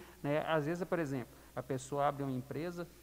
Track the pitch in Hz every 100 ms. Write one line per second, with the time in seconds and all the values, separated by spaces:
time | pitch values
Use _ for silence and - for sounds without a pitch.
0 | - - - 147 - 160 143 175 185 175
1 | 147 135 110 - - - - 131 - 143
2 | 143 139 139 127 127 135 175 175 165 -